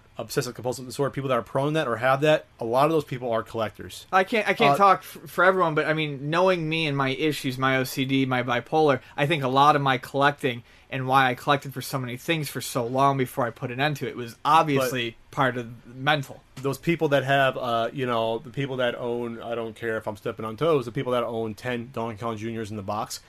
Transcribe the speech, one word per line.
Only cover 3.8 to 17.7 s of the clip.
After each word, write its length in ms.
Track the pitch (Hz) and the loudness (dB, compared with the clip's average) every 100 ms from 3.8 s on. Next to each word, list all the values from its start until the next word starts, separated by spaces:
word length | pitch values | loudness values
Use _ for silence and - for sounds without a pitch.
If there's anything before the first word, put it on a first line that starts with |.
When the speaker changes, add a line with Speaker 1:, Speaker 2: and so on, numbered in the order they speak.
| 92 - - | -16 -16 0
Speaker 2:
I 120 | 185 | 2
can't, 240 | 190 220 196 | 2 0 0
I 60 | |
can't 200 | 190 226 | 2 4
Speaker 1:
Uh, 20 | 220 | 6
Speaker 2:
talk 220 | 202 185 | 6 6
f-, 300 | - - 156 | 0 -18 -8
for 140 | - | 2
everyone, 300 | 180 185 170 151 | 4 4 2 2
but, 100 | 151 | 0
I 60 | |
mean, 380 | 156 147 135 143 | 0 -2 -6 -2
knowing 380 | 165 190 175 156 | 2 4 2 0
me 180 | 165 156 | -2 0
and 80 | 139 | 0
my 140 | 135 | 0
issues, 480 | 131 156 139 135 127 | 0 0 0 -4 0
my 180 | 131 131 | 2 2
O 80 | |
C 200 | 131 143 | 0 -2
D, 220 | 131 135 131 | 0 2 2
my 160 | 127 | 0
bipolar, 560 | 123 120 - 156 156 127 - - | 0 -2 0 2 4 2 -2 -2
I 100 | 147 | 0
think 180 | 160 | 0
a 40 | 131 | 2
lot 280 | 135 147 147 | 4 6 6
of 60 | |
my 160 | 139 127 | 2 -2
collecting 640 | - 135 139 139 135 120 - - - | -2 2 2 2 -4 -4 -10 -20 -10
and 180 | 135 131 | -6 2
why 200 | 135 131 | 4 4
I 60 | |
collected 400 | 123 - 143 143 | 0 0 0 -2
for 80 | 131 | -10
so 160 | - 139 | -6 -6
many 180 | 123 120 | -6 -8
things 320 | - 165 139 | -4 -4 -4
for 120 | 127 | -8
so 260 | - 135 117 | -6 -4 -2
long 300 | 131 139 135 | 2 2 2
before 260 | 123 - | -2 -2
I 60 | 117 | -4
put 220 | - 123 | -4 -8
an 80 | 120 | -2
end 160 | 147 139 | -2 -2
to 100 | 120 | -6
it 100 | 117 | -8
was 200 | 117 - | -12 -4
obviously 720 | 143 160 160 135 123 123 117 - - | 4 4 4 2 0 -2 -4 -8 -8
Speaker 1:
But 40 | |
Speaker 2:
part 220 | - 131 123 | 0 0 0
of 100 | 117 120 120 131 | -8 -14 -18 -4
mental. 440 | 139 151 139 - _ - | 0 0 -2 -14 _ -6
Speaker 1:
those 160 | 135 131 | -4 -2
people 300 | 170 165 156 | -2 0 2
that 160 | 139 | 2
have, 320 | 131 139 131 127 | 2 2 2 0
uh, 320 | 123 | -2